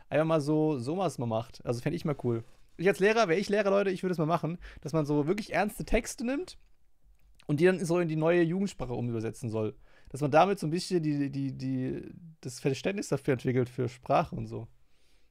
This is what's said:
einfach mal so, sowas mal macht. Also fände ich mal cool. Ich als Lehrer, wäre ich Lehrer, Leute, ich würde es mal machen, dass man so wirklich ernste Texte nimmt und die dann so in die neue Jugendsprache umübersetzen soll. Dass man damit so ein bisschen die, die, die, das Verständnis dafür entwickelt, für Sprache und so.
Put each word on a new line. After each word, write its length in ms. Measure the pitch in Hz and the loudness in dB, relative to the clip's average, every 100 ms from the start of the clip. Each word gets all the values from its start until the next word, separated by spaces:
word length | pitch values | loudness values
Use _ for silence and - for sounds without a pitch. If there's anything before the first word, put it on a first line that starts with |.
| - | -2
einfach 180 | 139 160 | 0 4
mal 140 | 160 | 2
so, 380 | 143 156 156 139 | 2 2 2 0
sowas 380 | 117 180 175 - | -2 -2 -2 -2
mal 80 | 117 | -2
macht. 400 | 110 - - 131 | -2 -4 -8 -6
Also 160 | 120 | -2
fände 160 | 147 160 | -2 -2
ich 80 | 160 | -2
mal 100 | 139 | -2
cool. 220 | 123 117 - - - - | -2 -2 -6 -18 -20 0
Ich 100 | 175 | 0
als 120 | 196 | 4
Lehrer, 280 | 196 226 202 | 4 4 4
wäre 100 | 170 | 2
ich 120 | 202 | 2
Lehrer, 200 | 202 202 | 0 4
Leute, 200 | 196 196 | 2 2
ich 120 | 185 | 0
würde 120 | 185 | -2
es 40 | 175 | 0
mal 80 | 156 | 0
machen, 320 | 170 160 175 - - | 0 -2 -6 -12 -14
dass 140 | 143 | -2
man 120 | 160 147 | 0 2
so 220 | 147 143 | 2 2
wirklich 240 | 208 - | 0 -2
ernste 320 | 143 208 - | -2 -2 -4
Texte 420 | - 220 - - 240 | 0 2 0 -4 -4
nimmt 320 | 285 370 - - - - _ - - - - - | -4 -6 -14 -20 -20 -20 _ -20 -20 -20 -16 -2
und 120 | 147 | 4
die 60 | 180 | 4
dann 180 | 185 | 4
so 160 | 170 175 | 2 2
in 80 | 170 | 2
die 80 | 156 | 2
neue 280 | 160 175 | 4 4
Jugendsprache 500 | 165 185 202 - 123 | 4 2 -2 -4 -6
umübersetzen 560 | 123 120 113 113 - 117 | -4 -2 -2 -4 -6 -4
soll. 260 | 110 107 - - - - | -2 -4 -6 -18 -20 -16
Dass 140 | 127 | -4
man 100 | 143 | 4
damit 260 | 147 185 196 | 6 6 2
so 60 | 156 | -2
ein 40 | |
bisschen 320 | 175 - 180 | -4 0 0
die, 260 | 156 143 139 | 0 0 -2
die, 220 | 139 135 | -4 -6
die, 640 | 135 131 131 131 139 - - 165 - | -4 -4 -2 -4 -6 -10 -16 -20 -14
das 220 | 135 - | -12 -4
Verständnis 480 | 147 135 185 202 - | -2 -2 -2 -4 -4
dafür 240 | 139 - | -2 0
entwickelt, 340 | 123 135 123 123 | 0 0 0 0
für 220 | - 120 | -2 -6
Sprache 440 | - - 151 160 - | -6 0 0 0 -6
und 100 | 110 | -8
so. 220 | 113 113 - - - - _ _ | -10 -12 -18 -20 -20 -20 _ _